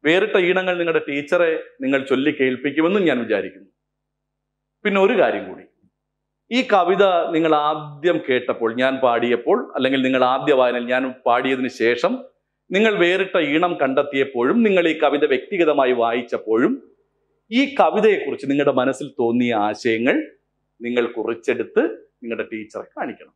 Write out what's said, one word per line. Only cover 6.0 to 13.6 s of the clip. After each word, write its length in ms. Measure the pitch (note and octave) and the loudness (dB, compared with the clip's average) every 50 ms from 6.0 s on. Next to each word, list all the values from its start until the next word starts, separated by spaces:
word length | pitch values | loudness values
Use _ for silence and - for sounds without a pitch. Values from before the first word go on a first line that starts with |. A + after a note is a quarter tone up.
| _ _ _ _ _ _ _ _ _ _ | _ _ _ _ _ _ _ _ _ _
ഈ 80 | A3+ B3 B3+ - | -2 -2 0 2
കവിത 360 | G#3+ G3 F3 F3 F#3+ F#3 G3+ F#3+ F3+ E3+ D#3+ - | 2 2 4 2 4 4 4 4 4 2 0 0
നിങ്ങൾ 220 | E3+ D#3+ E3 D#3+ D3+ D3+ | 0 0 2 2 2 2
ആദ്യം 580 | D3 D3+ D#3 D#3 D3+ - - C#3+ C#3+ F3 E3+ D#3+ - | 2 0 -2 -4 -6 -14 -16 -4 -2 0 0 0 0
കേട്ടപ്പോൾ, 480 | - C3 B2 - - A#2 - A#2 A2+ A2+ | 0 -2 0 0 -2 -4 -2 -2 -4 -2
ഞാൻ 240 | B2 B2+ C3+ C3+ C3 | 0 0 0 0 2
പാടിയപ്പോൾ, 760 | C3 B2+ A#2 A#2 A#2+ A#2+ A#2+ A2+ - D3 F#3+ A#3 - - - | 0 2 2 2 0 0 0 0 0 0 0 0 -2 -6 -6
അല്ലെങ്കിൽ 280 | C#3+ B2+ C3 C3+ C3+ | -2 -2 0 0 0
നിങ്ങൾ 240 | C3 C3 C3 C3 B2+ | 0 0 2 2 2
ആദ്യ 280 | B2 C3 C3+ D3 D3+ D3 | 2 2 0 2 2 4
വായനയിൽ 340 | C3 B2+ B2 A#2+ B2 A#2+ A#2+ | 4 4 2 2 -2 -4 -2
ഞാൻ 260 | B2+ B2+ C3 C3 B2 - _ | -2 -2 -2 -4 -8 -4 _
പാടിയതിനു 480 | B2 A#2+ B2 C3+ C3 C3+ B2+ B2+ B2 - - | 0 0 2 2 0 -2 -2 -4 -6 -4 0
ശേഷം 460 | A2+ A#2 A#2+ A#2+ - F#3 B3 B3+ - - _ _ _ _ _ _ _ _ | 0 2 2 2 0 -2 -2 -2 -10 -16 _ _ _ _ _ _ _ _
നിങ്ങൾ 280 | F3+ F#3+ G#3+ A3+ G#3 F#3 | 0 2 2 2 2 2
വേറിട്ട 400 | F3 E3+ F3+ G3 G3 F#3 - F#3+ D#3+ | 2 2 2 0 -2 -2 0 -2 0
ഈണം 320 | C#3+ C#3+ D#3+ | 0 0 0